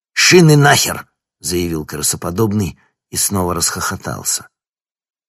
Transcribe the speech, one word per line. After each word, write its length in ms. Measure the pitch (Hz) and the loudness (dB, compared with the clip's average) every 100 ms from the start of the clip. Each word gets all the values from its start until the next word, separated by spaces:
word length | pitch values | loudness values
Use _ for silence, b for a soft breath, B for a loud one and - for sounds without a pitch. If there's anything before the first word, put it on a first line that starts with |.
| _ | _
«Шины 440 | - - 180 160 147 | -2 4 6 6 6
нахер!» 520 | 143 139 - - - _ _ _ | 6 2 0 -6 -12 _ _ _
заявил 460 | - 90 87 80 73 | -6 -4 -4 -6 -8
крысоподобный 920 | 73 73 - 90 87 110 104 87 b b b _ | -6 -6 -4 -6 -2 0 0 -4 b b b _
и 60 | - | -6
снова 380 | - 101 90 | -4 -2 -2
расхохотался. 920 | 85 82 90 - 87 - - - - - _ _ _ _ _ _ _ | -2 -4 -4 -8 -8 -10 -10 -8 -8 -10 _ _ _ _ _ _ _